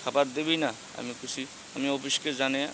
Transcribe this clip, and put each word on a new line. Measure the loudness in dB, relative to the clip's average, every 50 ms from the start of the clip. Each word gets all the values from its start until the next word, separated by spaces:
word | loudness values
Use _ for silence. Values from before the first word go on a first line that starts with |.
| -2
"খাবার | 2 4 4 4 4 2
দিবি | 0 2 2 2
না?" | 2 2 0 0 -2 -8 -10 -8 -8
আমি | -6 -6 -6 -4
খুশি, | -2 0 0 0 -2 -6 -8 -12 -12 -8 -4
"আমি | -2 0 0
অফিসকে | 0 0 2 2 2 2 2 0 0
জানিয়ে | 2 2 2 2 0 -2 -2